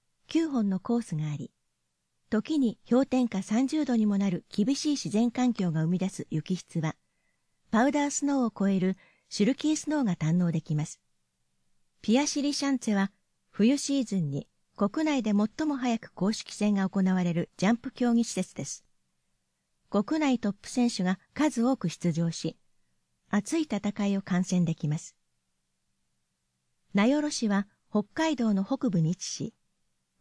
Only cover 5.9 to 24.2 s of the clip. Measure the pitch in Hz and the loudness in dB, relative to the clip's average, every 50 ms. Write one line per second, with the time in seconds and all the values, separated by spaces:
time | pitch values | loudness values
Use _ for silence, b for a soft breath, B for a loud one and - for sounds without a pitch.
5.9 | 180 180 185 190 - - - - - 156 - - 185 175 - - - 165 - 156 | 0 0 -2 -4 -6 -8 -8 -6 -4 -4 -4 -2 -4 -6 -6 -6 -6 -4 -4 -4
6.9 | - _ _ _ _ _ _ _ _ _ _ _ _ _ _ _ - 214 240 285 | -6 _ _ _ _ _ _ _ _ _ _ _ _ _ _ _ 2 2 4 4
7.9 | 262 294 285 285 - - 285 277 285 277 247 226 - - 202 196 196 190 180 185 | 2 2 0 0 -2 -2 -2 0 0 0 0 0 0 0 0 0 2 2 0 0
8.9 | 190 b b b b b b b - - 202 214 269 - - 302 311 302 - 302 | -2 b b b b b b b -2 0 2 2 2 0 0 -2 -2 -2 -2 -2
9.9 | 302 302 269 208 170 - 156 156 165 180 180 170 156 160 - - 156 151 151 - | -2 0 0 0 0 0 0 0 2 2 2 2 0 -2 -2 -2 -2 -2 -4 -4
10.9 | - - _ _ _ _ _ _ _ _ _ _ _ _ _ _ _ _ _ _ | -8 -16 _ _ _ _ _ _ _ _ _ _ _ _ _ _ _ _ _ _
11.9 | _ _ - - 214 262 294 294 - 294 269 285 285 - 285 277 277 240 - - | _ _ -2 2 2 2 2 0 -2 -2 -2 -2 -2 -2 -2 -2 -2 -2 -2 0
12.9 | 208 196 196 196 _ _ _ _ _ _ _ _ - - 202 240 285 277 - - | 0 0 0 -2 _ _ _ _ _ _ _ _ -2 2 4 4 4 2 0 -2
13.9 | 277 277 254 - 202 190 165 143 139 - - _ _ _ _ _ _ - 196 196 | -2 -2 -2 -2 -2 -2 -2 -2 -4 -6 -8 _ _ _ _ _ _ -2 -2 -2
14.9 | - 311 320 311 294 269 208 214 208 202 208 220 - - 320 311 285 262 247 247 | 0 0 0 0 0 0 0 2 2 2 2 0 -2 -4 -4 -2 -2 -2 -2 -2
15.9 | 233 233 - - - - 180 196 226 - - - - - 208 208 208 196 190 185 | -2 -2 -4 -8 -8 -4 -2 -2 -2 -4 -8 -12 -6 -2 0 0 2 2 0 0
16.9 | - 196 190 190 185 185 180 175 165 170 170 - _ - - 196 233 233 - 262 | 0 0 2 2 2 2 2 0 0 -2 -4 -4 _ 0 2 2 2 0 -2 -8
17.9 | - - 247 240 233 233 233 - - 185 185 - - - - - - - _ _ | -6 -2 0 2 2 2 2 0 -2 -6 -6 -6 -6 -12 -10 -10 -12 -14 _ _
18.9 | _ _ _ _ _ _ _ _ _ _ _ _ _ _ _ _ _ _ _ - | _ _ _ _ _ _ _ _ _ _ _ _ _ _ _ _ _ _ _ -4
19.9 | - 202 202 - 302 320 311 277 254 233 - 202 196 - - - - 247 247 240 | -2 0 0 0 0 0 2 2 2 0 0 -4 -6 -6 -8 -6 -2 0 0 0
20.9 | - - 180 180 190 - b b b - 294 302 - 240 226 254 269 - - 170 | 0 0 0 0 -2 -2 b b b 0 0 0 2 2 2 2 2 0 -2 -4
21.9 | - - - 175 156 160 170 170 160 - - - - _ _ _ _ _ _ _ | -4 -2 -2 -2 0 0 0 -2 -2 -4 -6 -8 -8 _ _ _ _ _ _ _
22.9 | _ _ _ _ _ _ _ _ - 208 202 - - 330 311 - 214 202 - 208 | _ _ _ _ _ _ _ _ -2 -2 0 0 -2 -2 -2 -2 -2 -4 -2 -4
23.9 | - - 202 202 196 196 | -2 -2 0 0 0 0